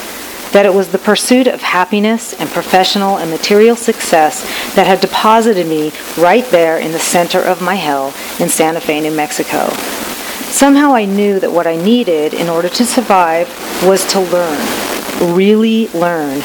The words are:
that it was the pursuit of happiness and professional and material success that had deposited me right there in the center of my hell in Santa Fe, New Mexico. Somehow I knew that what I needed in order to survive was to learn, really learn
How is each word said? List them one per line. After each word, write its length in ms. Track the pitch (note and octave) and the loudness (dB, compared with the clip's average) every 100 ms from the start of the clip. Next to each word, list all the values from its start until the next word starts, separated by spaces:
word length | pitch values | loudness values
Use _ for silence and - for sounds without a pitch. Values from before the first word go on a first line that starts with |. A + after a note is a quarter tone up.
| - - - - - | -14 -14 -14 -14 0
that 120 | G3+ | 4
it 80 | G3+ | 4
was 160 | F#3+ F3+ | 2 0
the 100 | F#3+ | -2
pursuit 480 | - G3+ - B3+ B3+ | 0 0 2 2 2
of 160 | - | 0
happiness 720 | - F3+ F3+ G#3 G#3 A3+ - - | -2 -2 0 0 0 0 -4 -8
and 100 | D#3 | -6
professional 680 | - E3+ F#3 F#3 G#3 G3 G3 | -6 0 2 2 0 0 -2
and 140 | E3 | -2
material 460 | D#3+ - G#3 A3+ A#3 | -4 2 4 4 4
success 720 | - A3 - E3 D3+ - - - - | -2 -4 0 2 2 0 -8 -10 -4
that 120 | - F3 | 0 2
had 140 | F#3 | 2
deposited 680 | F#3+ - A3 A3+ A3+ G3 E3 | 0 0 2 4 4 0 0
me 260 | D#3 D3+ - - - | -2 -2 -6 -10 0
right 320 | F3 G#3+ E3 | 2 4 4
there 280 | F3 E3 D#3+ | 2 4 0
in 140 | D#3 | -2
the 80 | D#3+ | -4
center 400 | - F3+ E3+ F#3 | 0 0 0 0
of 200 | - F3 | 0 -2
my 140 | F3+ | -2
hell 400 | G3 D#3 C#3 C3+ C#3 - - | -2 -2 -2 -4 -8 -10 -4
in 100 | E3+ | -2
Santa 320 | - D#3+ E3 | 0 0 0
Fe, 200 | - D3+ | -2 -2
New 100 | D#3 | -2
Mexico. 580 | D#3 D3+ - D3 D3 - - - - - - - - - | -2 -4 -4 -4 -2 -2 -4 -8 -8 -8 -10 -10 -10 -8
Somehow 460 | - C#4 C#4 D4 | 2 4 6 4
I 100 | B3+ | 2
knew 360 | G3+ G3 G3+ G3 | 2 2 2 2
that 120 | E3+ | 0
what 140 | E3+ E3+ | 0 0
I 100 | E3 | 0
needed 560 | F3+ A#3+ G#3 D#3+ D3+ | 2 2 2 0 0
in 140 | - E3+ | -2 -2
order 200 | E3 F3 | -2 -2
to 180 | - A#3+ | -2 -2
survive 600 | - G#3+ F#3+ E3+ E3 F3 - - - | 0 2 4 4 0 -2 -6 -10 -2
was 200 | F3+ F#3+ - | 2 2 2
to 80 | G3 | -2
learn, 1120 | F3+ F3 E3+ D3 A2+ - - - - - F3 | 0 0 -2 -2 -4 -4 -6 -6 -8 -4 0
really 540 | F3 G3 G#3+ A3+ A3 A3+ | 2 4 4 2 0 0
learn 520 | E3+ F3 E3+ D3 C#3 | 0 -2 0 -4 -6